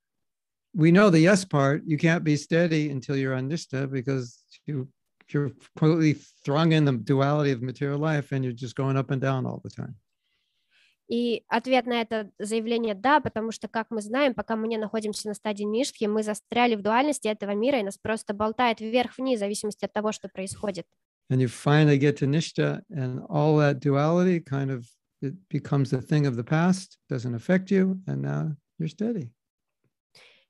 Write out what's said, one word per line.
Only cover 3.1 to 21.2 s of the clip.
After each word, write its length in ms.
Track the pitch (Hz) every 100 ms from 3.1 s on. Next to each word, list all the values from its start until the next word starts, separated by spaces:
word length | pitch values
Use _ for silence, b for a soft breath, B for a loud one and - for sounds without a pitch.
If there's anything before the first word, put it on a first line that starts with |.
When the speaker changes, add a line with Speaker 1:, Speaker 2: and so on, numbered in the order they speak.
| 139
Speaker 1:
you're 180 | 135
anicca 560 | 131 131 165 - 131 135
because 540 | 135 123 135 123 - _ - -
you, 220 | 143 131 _ _ _ -
you're 240 | 151 143 - _ -
completely 380 | 156 165 156 - - _
throwing 280 | - 143 165
in 120 | 160
the 80 | 143
duality 600 | 123 107 135 135 151 143
of 100 | 123
material 360 | 127 120 139 143
life 340 | 156 151 135
and 120 | 135
you're 80 | 127
just 240 | 117 127 -
going 200 | 135 135
up 140 | 127
and 100 | 139
down 260 | 135 131 123
all 140 | -
the 60 | -
time. 240 | - - - _ _ _ _ _ _ _ _ _ _ -
Speaker 2:
И 320 | 233 240 226 -
ответ 380 | 233 254 254 240
на 140 | 240
это 300 | 226 220 202 -
заявление 560 | 202 226 226 233 226
«да», 240 | 196 247 294
потому 320 | 247 220 226
что, 160 | - 214
как 220 | 226 220
мы 100 | 226
знаем, 320 | 208 247 285
пока 220 | 233 208
мы 140 | 220 220
не 100 | 226
находимся 480 | 214 226 214 208 214
на 80 |
стадии 300 | 202 214 208
ништхи, 400 | 208 220 285 -
мы 180 | 208 214
застряли 540 | 214 208 - 233 240 214
в 60 |
дуальности 440 | 202 226 302 285 214
этого 240 | 214 202
мира, 300 | 202 240 277
и 20 |
нас 160 | 196 -
просто 340 | - 220 -
болтает 480 | 202 214 220 247 220
вверх-вниз 580 | 220 247 247 - 262 233
в 20 |
зависимости 440 | 202 208 208 -
от 80 | 196
того, 200 | 214 214
что 160 | 208 190
происходит. 580 | - 190 - 208 190 - _ _ _